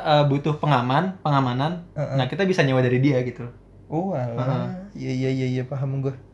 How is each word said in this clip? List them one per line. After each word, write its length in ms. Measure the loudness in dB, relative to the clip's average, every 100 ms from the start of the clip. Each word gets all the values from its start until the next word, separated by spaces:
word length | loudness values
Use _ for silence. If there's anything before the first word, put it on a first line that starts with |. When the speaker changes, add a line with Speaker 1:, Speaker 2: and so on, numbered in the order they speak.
Speaker 1:
eh, 220 | 4 4 4
butuh 300 | 2 0 0
pengaman, 640 | 2 2 2 0 0 -4
pengamanan, 640 | 0 2 2 0 -2 -4 -10
Speaker 2:
Heeh. 220 | -8 -2 0
Speaker 1:
nah, 100 | -2
kita 220 | 0 0
bisa 160 | 2
nyewa 160 | 2 4
dari 200 | 4 4
dia 200 | 4 2
gitu. 220 | 0 -6 -12 -14 -20 -20 -8
Speaker 2:
Oh, 280 | -6 -4
alah. 260 | -4 -4 -4
Speaker 1:
Heeh. 280 | -2 -2 -4 -6 -12 -10
Speaker 2:
Iya, 160 | -6
iya, 160 | -2 0
iya, 160 | 0 0
iya, 120 | -2
paham 360 | -4 -4 -4 -2
gue. 160 | -4 -6 -14